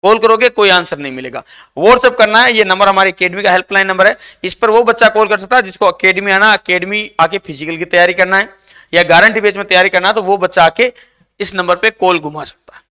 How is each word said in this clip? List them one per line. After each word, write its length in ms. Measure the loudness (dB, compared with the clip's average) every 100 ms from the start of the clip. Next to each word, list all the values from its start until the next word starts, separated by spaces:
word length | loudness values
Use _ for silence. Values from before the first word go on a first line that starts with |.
कॉल 140 | 2 2
करोगे, 280 | 2 2 0
कोई 200 | 2 2
आंसर 280 | 2 0 -8
नहीं 140 | -10
मिलेगा। 300 | -12 -12 -14 -16 -20 _ -2
WhatsApp 380 | 2 4 2 2
करना 220 | 2 4
है। 140 | 2
ये 100 | 2
नंबर 240 | 0 2 2
हमारी 240 | 2 0
अकेडमी 320 | 0 -6 -2
का 80 | 0
हेल्पलाइन 360 | 0 0 -4 -2
नंबर 200 | 2 0
है, 100 | 0 -12 _
इस 100 | -12
पर 160 | -4 0
वो 120 | 2
बच्चा 240 | 2 2 2
कॉल 180 | 2 0
कर 100 | -2
सकता 180 | -2 -2
है 80 |
जिसको 220 | -2 -2 -2
अकेडमी 460 | 0 -2 -2 -2
आना, 200 | 2 2
अकेडमी 560 | 2 -2 -4 -4 -8 -8 -2
आके 180 | -2 -2
फिजिकल 400 | -10 -14 -10 -10
की 80 | -4
तैयारी 280 | 0 2
करना 240 | 2 0 0
है 120 | -4 _ _ -20 _
या 100 | -2
गारंटी 380 | 2 4 4 2
बैच 160 | -2 -4
में 80 | -2
तैयारी 240 | 0 2
करना 180 | 0 -2
है, 60 |
तो 80 | -2
वो 160 | -2 -2
बच्चा 280 | -2 2 0
आके 260 | 2 -4 -4 _ _ _ _
इस 140 | -10
नंबर 220 | -8 -4 -2
पे 140 | -2
कॉल 280 | -2 0 0
घुमा 240 | -4 -12
सकता 320 | -16 -18 _ -20
है 60 | _